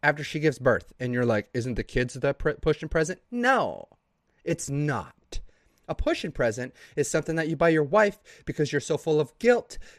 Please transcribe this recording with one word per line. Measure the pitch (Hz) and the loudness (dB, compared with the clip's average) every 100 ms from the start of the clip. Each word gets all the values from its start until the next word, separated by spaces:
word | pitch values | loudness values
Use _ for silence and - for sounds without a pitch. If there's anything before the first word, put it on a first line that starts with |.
after | 147 151 | 0 0
she | 147 156 | -2 0
gives | 151 135 | 0 2
birth. | 127 107 - - | 4 2 0 -8
And | 123 | -4
you're | 123 120 | 0 2
like, | 107 - | 2 0
"Isn't | 123 120 110 | -4 -4 -4
the | |
kids | - - 123 | -2 -2 -2
the | 131 139 | 0 -2
pre-, | 139 160 | 0 -2
push-in | 147 170 151 160 | -2 0 -2 0
present?" | 170 160 180 - | -2 -2 -4 -8
No, | 240 240 262 127 55 50 _ _ _ _ _ | -2 2 2 2 -4 -14 _ _ _ _ _
it's | - 165 - | -6 -6 -4
not. | 139 147 123 - _ - - - _ _ _ - | -4 -2 -4 -6 _ -10 -8 -8 _ _ _ -12
A | |
push-in | 156 - 330 185 | -4 -2 -2 -4
present | 147 120 110 123 - - - | -2 -2 -2 -8 -12 -12 -4
is | 139 | -2
something | 160 151 165 | -2 -2 -2
that | 160 | -2
you | 156 | 2
buy | 170 | 4
your | 160 | 4
wife | 143 196 208 202 _ - - | 2 4 2 0 _ -18 -8
because | - 147 | -4 -2
you're | 143 | -2
so | - 151 | -2 -4
full | - 151 | 0 0
of | 143 - | 0 0
guilt | 226 240 - - - | 2 2 2 -12 -16